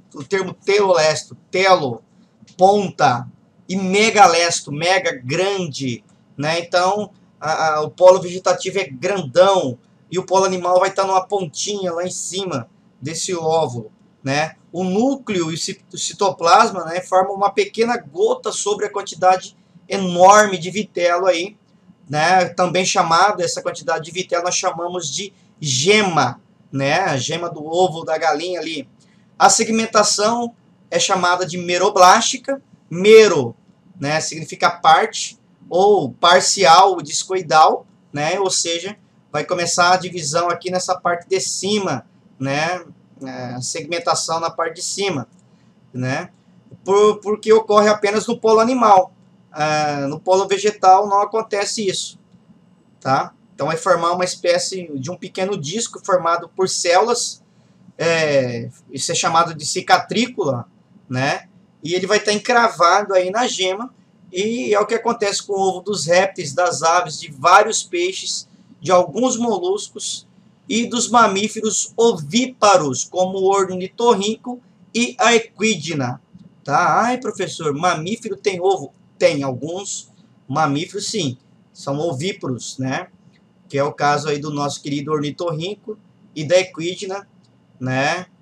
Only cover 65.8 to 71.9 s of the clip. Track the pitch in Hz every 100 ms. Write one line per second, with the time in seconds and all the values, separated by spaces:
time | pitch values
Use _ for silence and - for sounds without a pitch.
65.8 | 196 185 147 180 190 180 143 135 180 139
66.8 | 160 175 156 147 165 135 165 196 214 -
67.8 | - 175 180 185 - - - _ _ _
68.8 | 143 180 - 214 254 220 240 190 180 208
69.8 | - - - - - _ _ _ - 226
70.8 | 214 233 - 240 214 196 214 220 214 -
71.8 | -